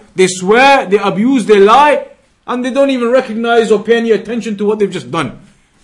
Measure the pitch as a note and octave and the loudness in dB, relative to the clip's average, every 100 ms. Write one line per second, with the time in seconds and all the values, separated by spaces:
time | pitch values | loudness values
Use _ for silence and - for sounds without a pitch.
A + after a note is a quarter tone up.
0 | - - F#3 - F#3 A3+ C4+ C#4 F#3 G3+ | -10 -2 -2 -2 0 2 4 2 2 -2
1 | G3 F3+ A#3 C4+ F#3+ G#3 G3 B3 D4 C4+ | 0 -2 0 0 2 4 6 6 4 2
2 | - _ _ _ - B3 B3+ B3+ C#4 C4 | -4 _ _ _ -10 -6 -4 -2 0 0
3 | A#3 B3+ B3 A3 A#3 A#3 A3 G#3 G3+ A#3 | 0 0 -2 -6 0 0 2 0 0 -2
4 | A3+ G#3 G3+ A#3 A3 G3+ G#3 G#3+ G3+ F3 | 0 -2 -2 -8 -8 -4 -4 -2 -4 -4
5 | A#2+ E3 C3 - - _ _ _ | -8 -6 -6 -10 -20 _ _ _